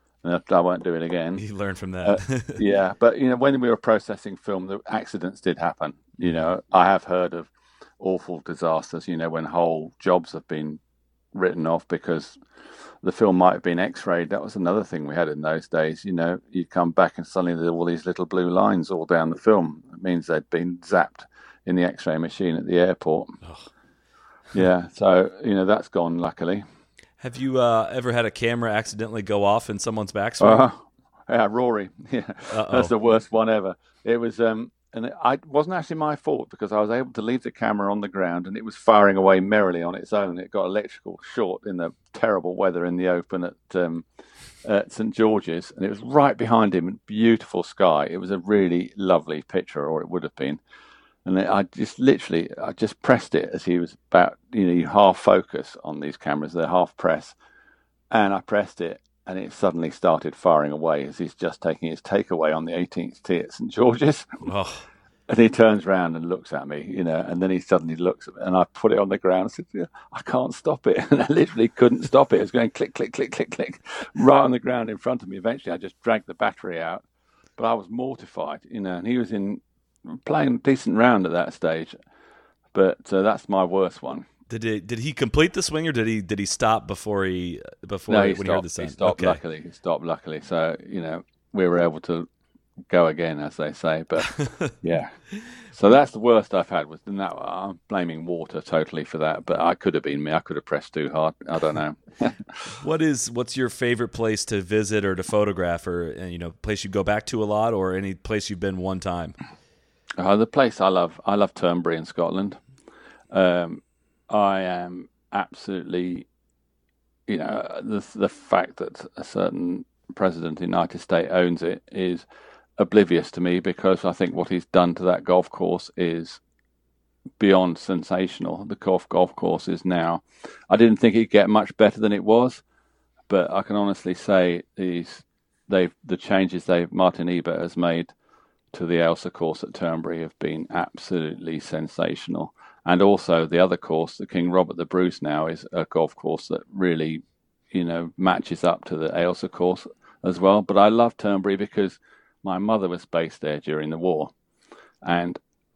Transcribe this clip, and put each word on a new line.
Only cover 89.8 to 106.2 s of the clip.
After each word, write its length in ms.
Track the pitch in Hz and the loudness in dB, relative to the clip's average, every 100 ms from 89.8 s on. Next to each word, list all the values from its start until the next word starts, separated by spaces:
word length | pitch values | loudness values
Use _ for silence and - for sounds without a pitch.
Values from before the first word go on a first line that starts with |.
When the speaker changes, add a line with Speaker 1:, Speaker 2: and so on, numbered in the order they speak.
| 87 78 82 | -4 -4 -4
Speaker 1:
luckily. 360 | 80 - 78 | -8 -8 -12
So, 360 | - 85 80 - - | -6 -2 -2 -4 -10
you 140 | 95 | -10
know, 220 | 80 80 - _ _ | -8 -10 -12 _ _
we 140 | 104 90 | 0 2
were 120 | 87 | 4
able 200 | 85 78 | 2 0
to 280 | - 85 85 _ _ _ _ - - | -6 -6 -6 _ _ _ _ -20 0
go 180 | 92 82 | 4 4
again, 320 | 78 85 76 | 2 -4 -4
as 180 | 73 - | -8 -8
they 160 | 76 | -8
say. 320 | - 82 80 82 | -4 -2 -2 -2
But 160 | 80 - - 139 - 151 - | -4 -4 -6 -8 -6 -8 -6
Speaker 2:
<laughs> 40 | |
Speaker 1:
yeah, 280 | 85 82 - - - 202 - - - | -4 -2 -4 -14 -16 -16 -16 -20 -20
so 180 | - 101 | 2 6
that's 220 | 127 139 | 8 6
the 80 | 110 | 2
worst 340 | 117 113 98 | 4 4 4
I've 160 | 95 87 | -2 -2
had. 180 | 87 73 | -4 -4
Was, 120 | 80 - | -10 -12
and 140 | 101 | -8
that, 140 | 95 - | -8 -8
I'm 440 | - 90 98 87 - | -10 -10 -10 -12 -6
blaming 380 | 98 85 80 82 | -4 -4 -6 -8
water 360 | 87 80 80 | -8 -8 -12
totally 420 | - 80 78 82 | -4 -2 -2 -6
for 140 | 76 80 | -8 -4
that. 280 | 78 - - | -4 -4 -4
But 140 | 85 | 0
I 160 | 82 73 | 0 0
could 200 | 98 82 | -2 -2
have 80 | |
been 200 | 73 71 | -2 -6
me. 80 | 76 | -2
I 80 | 78 | -4
could 160 | - 73 | -4 -10
have 100 | - | -6
pressed 280 | 73 - | -6 -6
too 160 | 78 71 | -6 -4
hard. 260 | 78 78 - - | -2 -2 -4 -8
I 100 | 80 | -4
don't 160 | 78 76 | -2 -2
know. 200 | 76 76 _ - | -6 -8 _ -4
<laughs> 140 | - - - - - - | -4 -4 -16 -16 -16 -10
Speaker 2:
What 180 | 147 160 | -4 -2
is, 280 | 160 135 - | 0 -2 -4
what's 280 | 120 123 135 | -6 -6 -4
your 120 | 123 | -4
favorite 400 | - 123 117 117 | -2 -2 0 -2
place 360 | - 113 107 - | -2 -2 -2 -2
to 160 | 104 | -4
visit 420 | 90 107 101 107 101 | 0 0 0 0 0
or 100 | 92 | -2
to 80 | |
photograph, 600 | 90 107 104 92 87 85 - | 0 0 2 0 -2 -2 -4
or, 280 | 87 85 | -6 -6
uh, 60 | 53 | -8